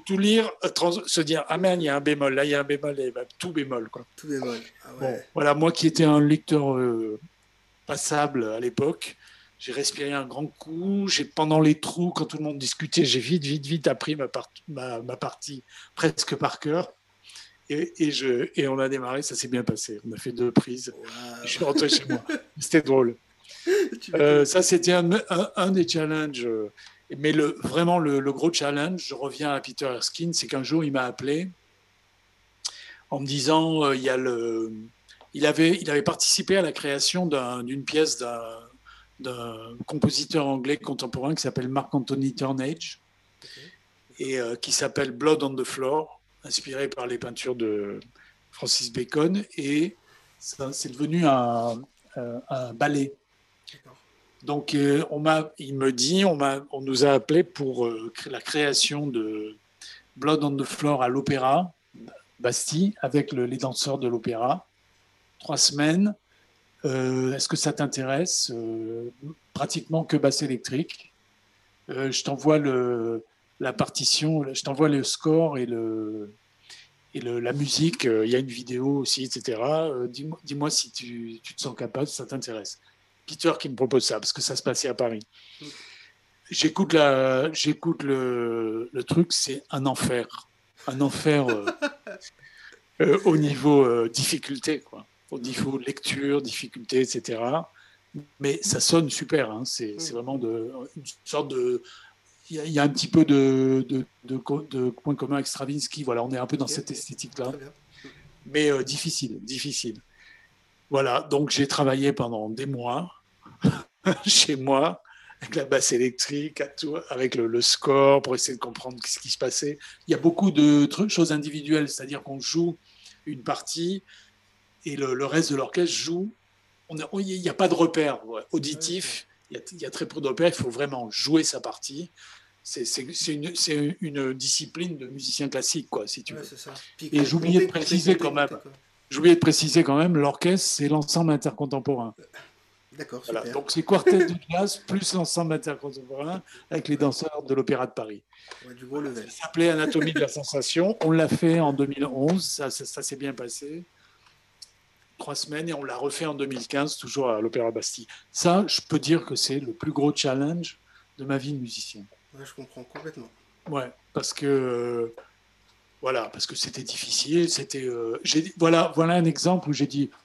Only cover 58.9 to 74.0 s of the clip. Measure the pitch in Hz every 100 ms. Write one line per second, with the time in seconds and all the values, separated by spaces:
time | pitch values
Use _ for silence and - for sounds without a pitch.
58.9 | 147 147 117 107 107 107 107 _ _ -
59.9 | - _ - 139 156 147 139 131 - 147
60.9 | 143 123 131 151 139 131 147 185 - _
61.9 | - 113 - _ - 120 120 - 147 196
62.9 | 208 135 147 143 131 123 127 131 120 -
63.9 | 135 127 117 110 113 123 185 - _ _
64.9 | _ _ _ _ _ - 147 - 143 151
65.9 | 170 202 202 _ _ _ _ _ _ 151
66.9 | 131 131 131 131 135 - 160 - 143 143
67.9 | - 131 135 185 - - 117 113 113 113
68.9 | 117 117 - 139 160 _ - 143 165 -
69.9 | 160 - 151 143 135 147 123 - 131 170
70.9 | - - _ _ _ _ _ _ _ -
71.9 | 131 135 127 - 139 139 151 143 127 123
72.9 | 120 113 113 - _ _ - 135 123 139
73.9 | -